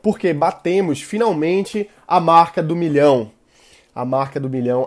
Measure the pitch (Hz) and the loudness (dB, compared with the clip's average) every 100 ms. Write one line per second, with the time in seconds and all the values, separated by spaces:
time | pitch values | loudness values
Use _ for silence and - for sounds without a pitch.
0 | 214 208 185 147 165 - 170 190 175 139 | -2 0 0 0 -2 -2 -2 -2 0 -4
1 | - 208 233 156 160 190 196 214 202 _ | -6 -2 -2 0 0 -2 -2 -6 -8 _
2 | - 175 165 165 170 - 160 170 165 143 | -2 0 4 4 4 0 -4 -2 0 4
3 | 147 131 110 _ _ _ _ _ _ 120 | 4 4 0 _ _ _ _ _ _ -10
4 | 123 135 139 143 135 131 123 127 | -4 -4 -4 -6 -6 -4 -2 -2